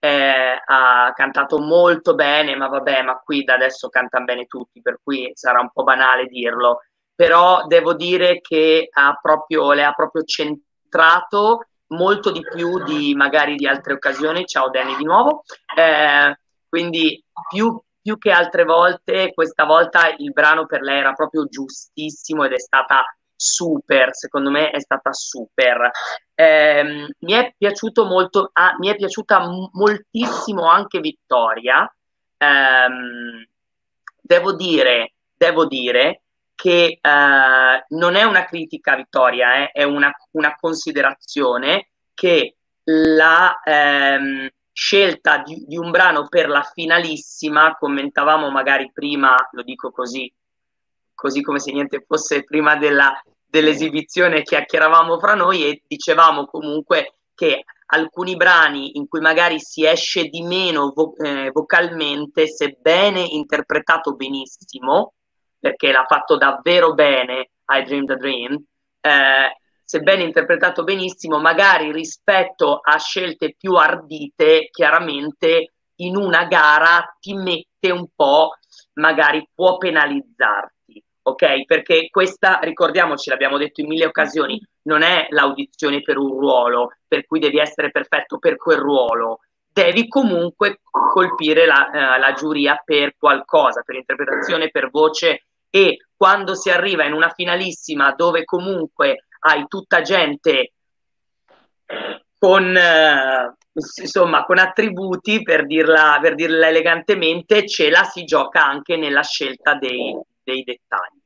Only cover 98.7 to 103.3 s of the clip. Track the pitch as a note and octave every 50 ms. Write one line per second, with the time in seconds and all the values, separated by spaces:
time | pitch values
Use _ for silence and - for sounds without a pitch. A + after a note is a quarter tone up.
98.7 | G3 F3+ D#3+ D#3 _ _ D#3+ C#3 C3 - _ _ _ _ - D#3 D#3 D3 C#3+ C#3+
99.7 | - G3 - _ - E3+ D#3+ - F#3+ F#3 E3+ D3 D3 C#3+ _ - C#3+ C3+ B2+ -
100.7 | _ _ _ _ _ _ _ _ _ _ _ _ _ _ _ _ _ _ _ _
101.7 | _ _ _ _ - - - - - - _ _ _ _ - F#3 F#3 G3 F#3 F3+
102.7 | F#3 F#3 F3+ E3+ E3 D#3+ D#3+ D#3 D3 C#3 C3 C3